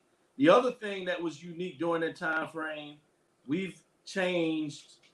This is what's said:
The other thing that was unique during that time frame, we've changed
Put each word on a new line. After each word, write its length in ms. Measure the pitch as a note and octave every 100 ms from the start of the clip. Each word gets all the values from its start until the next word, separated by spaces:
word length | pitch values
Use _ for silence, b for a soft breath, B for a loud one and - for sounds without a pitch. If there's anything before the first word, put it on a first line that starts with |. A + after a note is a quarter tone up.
| _ _ _ -
The 120 | D3
other 240 | G#3+ B3+
thing 320 | - G#3 G3 F3+
that 160 | E3
was 200 | E3+ C#3
unique 360 | F3 E3 F3+ C3+
during 220 | E3+ E3
that 140 | D#3+ -
time 320 | E3 D#3 D3+
frame, 480 | D#3+ D#3 D3+ D3 D3 _ _ _ _ B2
we've 320 | E3+ F#3+ - _ _
changed 920 | - G3 F3+ F3+ D#3+ D#3 D3+ C#3 - - -